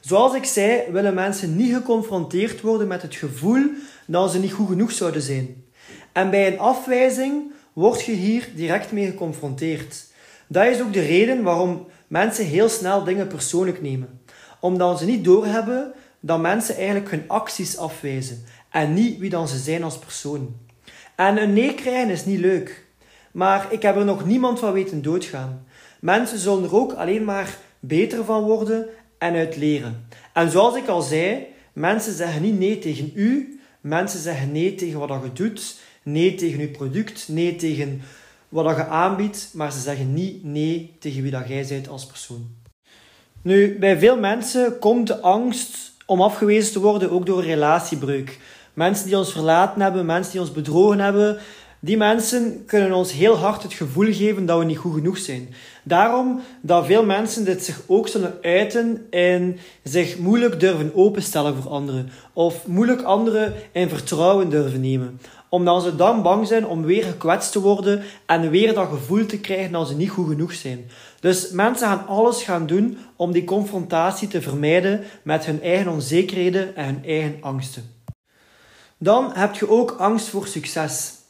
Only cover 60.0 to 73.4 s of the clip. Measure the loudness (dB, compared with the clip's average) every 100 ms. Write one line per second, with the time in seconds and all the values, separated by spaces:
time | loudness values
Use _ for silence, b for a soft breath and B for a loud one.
60 | 0 0 2 4 4 4 2 2 0 4
61 | 4 4 -2 0 0 -2 -4 -6 -4 -6
62 | -6 B B 0 0 0 -2 2 4 2
63 | 2 2 4 2 0 -4 B -2 -2 -2
64 | -4 2 4 4 4 2 0 -2 0 -2
65 | -4 -10 B B B 0 4 2 2 2
66 | 4 4 4 2 2 0 0 -2 0 0
67 | 0 -4 0 0 0 0 2 4 2 0
68 | -4 B 0 0 4 4 4 2 -2 -4
69 | -2 0 0 -4 -6 -4 -2 -4 -4 -2
70 | -4 -2 -2 -2 -4 -6 -10 -10 -14 B
71 | B B 0 0 -2 0 0 2 -2 -2
72 | -2 2 2 2 -4 -4 0 0 0 -2
73 | B _ 0 0